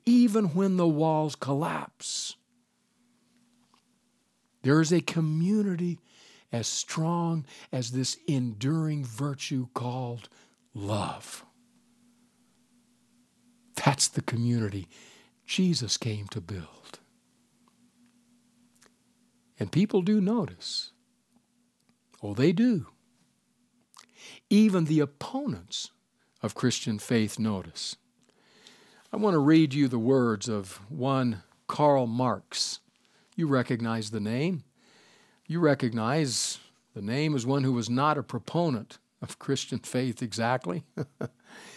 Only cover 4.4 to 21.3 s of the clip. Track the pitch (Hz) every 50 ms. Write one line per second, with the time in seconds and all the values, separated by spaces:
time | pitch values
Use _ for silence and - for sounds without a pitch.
4.4 | _ _ _ _ - 131 143 156 165 151 180 170 - - - 165 160 156 156 160
5.4 | 170 185 208 214 208 202 185 165 180 175 170 - _ _ _ - - - - -
6.4 | _ _ - 117 110 - - - - - - 160 160 160 175 175 170 165 165 160
7.4 | 139 - - - - - - 131 123 113 123 131 131 - - - - - 151 135
8.4 | 127 123 107 101 113 135 156 160 160 156 151 147 139 120 110 107 139 143 139 135
9.4 | - - 147 131 127 123 - - 123 123 123 127 127 120 120 117 - - _ _
10.4 | _ _ _ _ _ _ - 110 101 101 107 104 98 - - - - - - -
11.4 | - - _ _ _ _ _ _ _ _ _ _ _ _ _ _ _ _ _ _
12.4 | _ _ _ _ _ _ _ _ _ _ _ _ _ _ _ _ _ _ _ _
13.4 | _ _ _ _ _ _ - - - 147 135 - - - - - - - - 113
14.4 | 120 120 120 117 110 101 95 101 92 - - - - - - - - _ _ _
15.4 | _ - - - 185 185 170 - 123 104 - - - 113 107 104 101 98 - 110
16.4 | 87 82 104 92 80 80 - - - - - - _ _ _ _ _ _ _ _
17.4 | _ _ _ _ _ _ _ _ _ _ _ _ _ _ _ _ _ _ _ _
18.4 | _ _ _ _ _ _ _ _ _ - _ _ _ _ _ _ _ _ _ _
19.4 | _ _ _ - 110 95 - 151 202 214 - 196 180 180 214 214 185 190 226 240
20.4 | 175 - 90 - - - - - - - - _ _ _ _ _ _ _